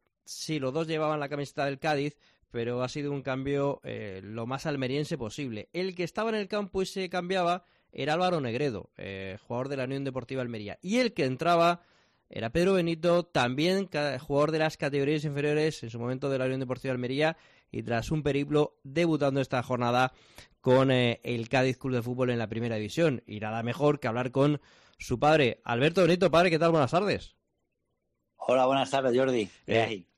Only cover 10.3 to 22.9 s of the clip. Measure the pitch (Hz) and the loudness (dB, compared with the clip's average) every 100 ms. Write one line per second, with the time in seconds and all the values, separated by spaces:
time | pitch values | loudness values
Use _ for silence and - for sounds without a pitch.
10.3 | 131 120 113 104 - 180 233 240 - 135 | -6 -6 -8 -10 -10 -2 0 2 0 0
11.3 | 127 170 170 170 170 _ _ _ _ _ | 0 4 4 4 2 _ _ _ _ _
12.3 | - 113 165 180 190 170 165 170 175 170 | -8 -2 2 4 4 2 0 2 2 2
13.3 | 151 123 131 170 190 185 147 147 127 - | 0 0 2 0 0 -2 -2 -2 -4 -2
14.3 | 143 151 156 156 - 147 139 139 156 151 | 2 2 2 0 -2 -2 0 0 0 -2
15.3 | 143 147 151 156 - 117 117 120 131 139 | -2 0 2 0 -2 -8 -6 -6 -4 -2
16.3 | 131 131 131 127 123 135 127 123 135 156 | -2 -2 -2 -4 -4 -4 -4 -2 0 0
17.3 | 165 _ _ _ 117 113 117 113 156 147 | -2 _ _ _ -10 -4 -4 -2 -2 0
18.3 | 139 143 147 151 - 135 143 170 151 139 | 0 2 2 2 -2 -6 0 2 2 2
19.3 | 139 131 127 120 123 120 123 127 - - | 2 0 -2 -2 0 2 2 2 -2 -20
20.3 | - - _ 127 127 135 127 120 117 - | -20 -20 _ 4 6 6 4 4 0 -4
21.3 | 120 113 135 131 123 135 123 117 123 127 | -4 0 2 2 0 -2 -2 -2 -2 0
22.3 | 120 107 113 120 110 107 | 0 -2 -4 -4 -4 -4